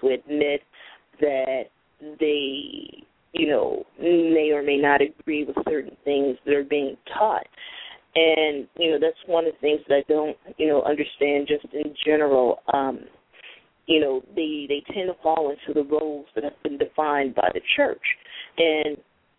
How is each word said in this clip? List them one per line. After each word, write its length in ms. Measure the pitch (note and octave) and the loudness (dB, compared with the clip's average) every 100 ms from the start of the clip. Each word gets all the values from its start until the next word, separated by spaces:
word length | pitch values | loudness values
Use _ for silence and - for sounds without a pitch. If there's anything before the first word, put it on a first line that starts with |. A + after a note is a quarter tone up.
to 80 | C3 | 0
admit 520 | B2+ - D3 D3 C#3+ - - - - _ _ | 0 -2 -2 0 0 -6 -20 -20 -20 _ _
that 440 | D3 C3+ C3 C3 - _ _ _ D3+ D3+ | 0 0 -2 -4 -6 _ _ _ -20 -4
they, 800 | D#3 D3 C#3 C3+ - - G1+ - _ _ _ | -2 0 -4 -8 -12 -14 -16 -20 _ _ _
you 160 | - - | -4 0
know, 360 | C3 - - - - | 0 0 -4 -10 -6
may 520 | E3 F3 E3 D#3+ D3+ | 2 2 4 2 4
or 100 | D3 | 0
may 140 | C#3+ C#3 | 2 2
not 240 | C#3+ C#3+ | 4 4
agree 440 | C#3 - - D3+ | 2 -2 -6 -4
with 120 | C#3 C#3 B2 | -4 -4 -2
certain 280 | D3+ C3+ - | -4 -6 -8
things 320 | - C#3+ C#3 B2+ | -2 0 0 -2
that 100 | - | 0
are 100 | C#3+ | 0
being 320 | C#3 D3 C3+ - - - | 0 -2 -4 -8 -12 0
taught. 280 | G#3+ C3 - - - - - - _ | 0 0 -6 -18 -20 -18 -18 -20 _
And, 540 | - D#3+ D#3 D#3 C#3+ B2+ - | 2 4 4 0 -2 -8 -4
you 140 | E3+ | 0
know, 60 | D3+ | 2
that's 160 | D#3+ D#3+ - | 0 -2 -2
one 200 | E3 D#3+ | 0 0
of 80 | |
the 40 | D3+ | -2
things 220 | D3 D3+ - | -2 -2 2
that 80 | C#3 | 0
I 80 | C#3 | 4
don't, 300 | D3+ D3+ - - - | 0 0 -6 -16 -2
you 100 | D#3 | 2
know, 140 | D3 | 2
understand 680 | - D3 C#3+ - D3 C#3+ D3 | 2 -2 -4 -2 0 0 0
just 240 | D3 - | -4 -4
in 200 | D3 D3 C#3+ | -8 -8 -4
general. 540 | D3+ D#3 D3 C3+ B2 - - | 0 2 4 4 4 0 -2
Um, 280 | C#3 C3+ B2 - _ _ - - - _ _ - | -2 -2 -6 -12 _ _ -20 -20 -20 _ _ 0
you 140 | D#3 | 2
know, 220 | C#3+ C3 - | 2 -2 -4
they, 320 | E3+ D#3+ D3+ C#3+ | -6 -4 -6 -4
they 140 | C#3+ - | -6 -6
tend 140 | G#3 F#3 | -6 -6
to 140 | F3 | -2
fall 280 | D#3 D#3+ D3+ | 0 0 0
into 240 | C#3+ - | -4 -4
the 120 | D3+ C#3 | -2 0
roles 400 | D3+ D#3 D3 C#3+ | -2 -2 -8 -8
that 100 | - | -6
have 180 | - - | -6 -8
been 160 | D#3 C#3+ | -8 -4
defined 560 | D3 - D#3 D3 C3+ | -4 0 0 0 0
by 140 | - F2+ | 0 0
the 80 | - - - | 0 -2 0
church. 260 | C#4+ - - - - - - - | 0 0 -6 -6 -10 -18 -16 0
And 400 | E3 D#3 D3+ D3 _ _ _ | 2 2 -2 -6 _ _ _